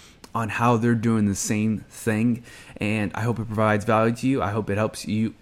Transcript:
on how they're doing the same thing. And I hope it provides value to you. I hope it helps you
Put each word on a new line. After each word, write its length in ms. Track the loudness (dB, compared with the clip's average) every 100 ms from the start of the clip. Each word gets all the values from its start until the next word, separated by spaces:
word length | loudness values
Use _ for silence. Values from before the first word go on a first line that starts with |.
| -20 -20 -8
on 160 | -6 -4
how 280 | 0 2 4
they're 180 | 2
doing 320 | 2 2 2 2
the 80 |
same 440 | 0 -2 0 0 -2 -6
thing. 500 | -6 -2 0 0 -2 -6 -20 -20 -6
And 340 | -2 -2 -2 -2
I 60 |
hope 180 | -2 -2
it 60 | -4
provides 380 | 0 2 2
value 300 | 2 2 2
to 140 | 2 0
you. 120 | 0
I 100 | 0
hope 200 | -2 -2
it 80 | -2
helps 260 | -2 -4
you 300 | -4 -2 -2 -4